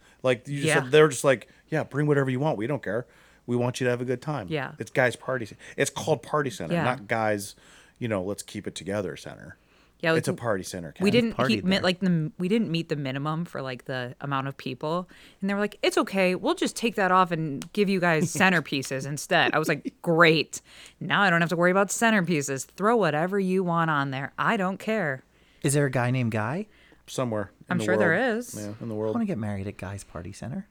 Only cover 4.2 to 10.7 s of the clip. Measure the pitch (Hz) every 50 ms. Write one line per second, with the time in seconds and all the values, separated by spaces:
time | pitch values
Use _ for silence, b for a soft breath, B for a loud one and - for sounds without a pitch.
4.2 | - 127 - 127 98 87 156 143 131 139 156 - - - - 143 127 120 - -
5.2 | - - 131 127 113 - 113 B B B B - 135 - - - - 160 151 -
6.2 | - - - 151 143 123 - - - 160 170 170 147 123 127 - 101 - 120 113
7.2 | 110 107 107 104 98 - - B B B B B B B B _ 127 113 107 95
8.2 | 90 101 101 - - - - 104 - 98 - - 80 90 101 107 92 80 69 -
9.2 | - 71 62 50 53 - - b b b b b b b b _ - 165 165 160
10.2 | 151 139 90 - 123 117 101 92 87 -